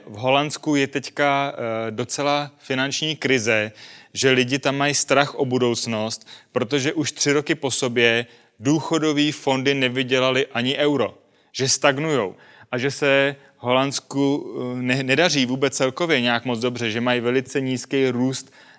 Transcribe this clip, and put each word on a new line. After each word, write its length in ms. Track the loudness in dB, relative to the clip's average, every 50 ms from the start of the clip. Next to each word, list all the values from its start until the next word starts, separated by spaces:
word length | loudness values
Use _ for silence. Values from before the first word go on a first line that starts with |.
| -10
v 60 | -16 -10
Holandsku 600 | -4 0 2 2 2 2 0 -4 -6 -2 0 0
je 120 | 2 0
teďka, 680 | 0 -2 -6 -8 -6 -4 0 0 2 2 0 -2 -4 -6
eh, 380 | -6 -6 -4 -4 -4 -4 -6
docela 600 | -4 -6 -6 -6 -4 -2 0 0 0 0 -2 -6 -12
finanční 580 | _ -8 -4 -2 -2 -2 -2 -4 -4 -4 -4 -4
krize, 560 | -2 0 2 2 2 2 2 0 0 0 -2 -6 -14 -20 -20 -20 -20 -20 _ -4
že 180 | 0 2 2
lidi 280 | 4 4 2 2 0 -2
tam 180 | 0 0 0
mají 160 | 0 0 0 0
strach 420 | 0 0 2 4 4 4 2 0
o 100 | -4 -2
budoucnost, 840 | 0 2 2 2 2 0 0 -4 -4 -4 -4 -4 -4 -6 -8 -12 -16 -20 -20 -10 _
protože 420 | -2 -2 -2 0 0 0 0 0 0
už 180 | -2 -2 -4
tři 200 | -2 -2 0 2
roky 240 | 2 2 2 0 -2
po 160 | -2 -2 -4
sobě 540 | -2 -2 -2 0 2 4 4 4 4 2 -2 -4 -10 -20 _ _ _ -4
důchodový 720 | 0 2 2 2 0 0 0 0 2 2 2 2 2 0
fondy 420 | 0 -2 0 0 0 2 2 2 2
nevydělali 720 | 2 0 0 0 -2 -2 0 2 2 2 2 2 0 0 -2 -2
ani 240 | -4 -2 -2 0
euro, 400 | 0 2 2 2 2 0 -2 -4 -10 _ _ _ _ _ _
že 180 | -6 -4 -2 0
stagnujou 680 | 0 2 2 2 2 2 0 0 0 0 0 -2 -4 -10 -20 -20 -20 -20 -12 -8
a 60 | -6
že 140 | -2 -2 -2
se 440 | -2 0 2 2 4 4 2 2 -2 -6 -14 -20 _
Holandsku, 1000 | -6 -2 0 2 2 2 0 -2 -6 -8 -6 -2 0 0 0 0 -2 -4 -8 -8
eh, 260 | -8 -6 -6 -6 -4
ne-, 220 | -2 -2 -2 0 0
nedaří 420 | 0 2 2 2 2 2 0 0
vůbec 300 | 0 0 0 0 0 0
celkově 460 | 0 -2 -2 -2 -2 0 0 2 2
nějak 240 | 2 2 0 0 -2
moc 140 | -2 -4 -2
dobře, 320 | -2 -2 -2 -2 -4 -4
že 100 | -2 -2
mají 200 | 0 0 0 0
velice 400 | 0 0 0 0 -2 -2 -4 -4
nízký 480 | -2 -2 -4 -4 -4 -2 0 0 2 2
růst 440 | 2 0 0 0 -2 -4 -8 -14 _ -20 -20 -20 -20